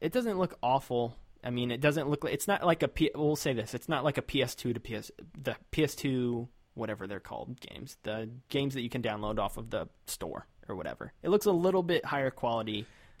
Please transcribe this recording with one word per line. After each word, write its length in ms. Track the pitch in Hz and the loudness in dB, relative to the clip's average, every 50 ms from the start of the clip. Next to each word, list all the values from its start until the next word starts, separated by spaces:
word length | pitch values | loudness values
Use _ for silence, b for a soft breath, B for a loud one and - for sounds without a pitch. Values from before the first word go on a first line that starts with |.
It 100 | - - | -4 0
doesn't 260 | - 254 233 226 196 | 0 2 0 2 2
look 200 | 185 180 - - - | 2 0 0 0 -2
awful. 540 | - 123 131 139 - - 123 120 117 117 - - - - - - | 2 4 4 4 2 2 0 2 2 0 -2 -10 -18 -20 -20 -10
I 80 | - 123 | -6 -4
mean, 220 | 123 123 123 123 | -2 0 0 0
it 80 | 117 135 | 0 4
doesn't 300 | 147 147 143 160 135 143 | 4 4 4 4 2 2
look 160 | 147 - 165 | 0 0 0
like, 80 | - 143 | -2 0
it's 140 | 139 - | 0 2
not 180 | - 202 - 160 | 2 2 4 6
like 180 | 175 165 - 151 | 4 4 4 2
a 60 | 123 | 0
P-, 220 | - - 160 - - | 2 2 2 2 2
we'll 220 | 143 151 147 151 | 2 2 2 2
say 160 | - - 147 127 | 2 0 0 0
this, 200 | 113 107 - 127 | 0 -2 -4 -6
it's 140 | 120 - | -8 -2
not 160 | - 156 131 135 | -2 -2 2 2
like 140 | 147 - | 2 0
a 40 | 131 | 0
P 200 | - - - 139 123 | -4 0 0 0 2
S 100 | 113 - | 0 -2
two 200 | - - 123 117 | -4 -2 -2 -2
to 80 | 113 | -2
P 140 | - - 110 | -4 -6 -6
S, 160 | 104 - - - - - - - - | -6 -8 -10 -16 -16 -18 -16 -14 -6
the 140 | 135 117 110 - - - | -6 -6 -6 -6 -10 -4
P 140 | - 156 156 | 0 2 2
S 100 | 147 - | 2 0
two, 540 | - - 139 131 127 123 120 120 117 123 - _ _ _ _ _ | -2 0 2 2 2 2 2 0 -2 -4 -6 _ _ _ _ _
whatever 340 | 113 113 107 107 98 95 | -6 -4 -4 -4 -4 -6
they're 140 | 98 101 92 | -8 -8 -8
called, 360 | - - - - - - 127 - | -8 -10 -10 -10 -8 -10 -10 -12
games. 340 | - - - - - - - _ - | -12 -16 -14 -14 -14 -14 -16 _ -6
The 260 | 107 107 113 113 113 120 127 - _ | -4 -4 -4 -6 -8 -10 -14 -12 _
games 240 | - 139 139 139 135 | 0 0 0 0 0
that 80 | 131 | -2
you 80 | 117 117 | -4 -2
can 120 | - 127 | -2 -2
download 380 | 117 110 107 104 107 107 110 107 | -2 -2 -2 -2 -2 0 0 2
off 160 | 98 104 - | 0 0 -2
of 140 | - 110 113 | -6 -8 -4
the 180 | - 98 82 - _ _ _ | -4 -4 -4 -4 _ _ _
store 380 | - - - 92 78 - - - _ _ - - | -10 -8 -6 -6 -6 -6 -8 -12 _ _ -20 -10
or 80 | - 101 | -8 -8
whatever. 380 | 92 78 67 62 - - - - _ - | -6 -6 -6 -6 -8 -10 -12 -12 _ 0
It 60 | 165 | 4
looks 160 | 202 208 - | 4 4 6
a 80 | 208 180 | 4 4
little 300 | 165 175 190 190 185 175 | 6 4 4 4 4 2
bit 200 | 170 170 156 - | 2 2 0 2
higher 280 | - 151 139 135 131 | 0 0 0 0 0
quality 540 | - - 131 120 117 113 110 110 107 104 - b b b b b b b | -2 0 -2 0 0 0 0 -2 -4 -4 -6 b b b b b b b